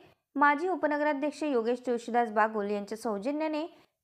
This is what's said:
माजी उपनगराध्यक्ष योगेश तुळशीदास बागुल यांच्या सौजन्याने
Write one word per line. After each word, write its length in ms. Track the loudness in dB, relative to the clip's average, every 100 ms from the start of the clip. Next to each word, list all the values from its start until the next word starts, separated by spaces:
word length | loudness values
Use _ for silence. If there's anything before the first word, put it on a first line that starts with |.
| -14 _ _
माजी 340 | 4 4 4 0
उपनगराध्यक्ष 760 | 0 0 2 0 0 -2 -2
योगेश 360 | 0 0 0 -2 -2
तुळशीदास 440 | -2 0 0 2
बागुल 400 | 2 2 0 -2
यांच्या 280 | -4 -4 -6
सौजन्याने 680 | -4 -4 -4 -2 -2 -4 -6 -12 _ _